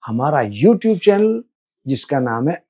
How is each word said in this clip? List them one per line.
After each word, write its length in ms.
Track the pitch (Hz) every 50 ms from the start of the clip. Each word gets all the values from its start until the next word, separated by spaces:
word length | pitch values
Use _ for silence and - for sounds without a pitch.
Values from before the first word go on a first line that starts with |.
| -
हमारा 320 | 113 110 120 135 151 151 135
YouTube 600 | 113 104 101 104 151 220 233 - - 220 214 175
चैनल 460 | - 208 202 202 214 220 226 233 - _ _ _ _ _ _ _ -
जिसका 340 | 135 135 - - - 143 131
नाम 280 | 127 120 113 117 131 156
है 140 | 175 - _